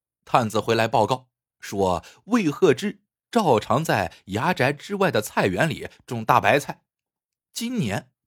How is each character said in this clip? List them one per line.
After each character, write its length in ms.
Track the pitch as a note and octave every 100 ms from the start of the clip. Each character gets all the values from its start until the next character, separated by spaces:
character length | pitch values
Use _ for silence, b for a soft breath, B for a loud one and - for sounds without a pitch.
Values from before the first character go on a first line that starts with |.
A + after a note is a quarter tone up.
| _ _
探 240 | - C#3+ A2
子 120 | G#2+
回 160 | A2 A2+
来 100 | A2+
报 180 | A#2+
告 260 | G#2 B2+ _ _ _ _
说， 460 | - G2 F#2+ E2+ B B -
魏 220 | A#3 E3
贺 240 | C#3 F3+
之 300 | C3+ G3+ - _ _ _
照 300 | A#3+ F#3 A2
常 260 | - B2
在 300 | E3 B2 E2+ B B
衙 280 | G2 D#3
宅 180 | F3+ C3
之 220 | C#3+ -
外 160 | G3+ F#3
的 100 | A#2
菜 260 | - - C3
园 220 | F2+ D#3+
里 200 | F2+ - b -
种 180 | A#2+
大 160 | A2+ B2
白 200 | G2+ C#3
菜， 240 | - - _ _ _ _ _ _ _
今 240 | - A#3 B3
年 320 | A#2 G#2+ - _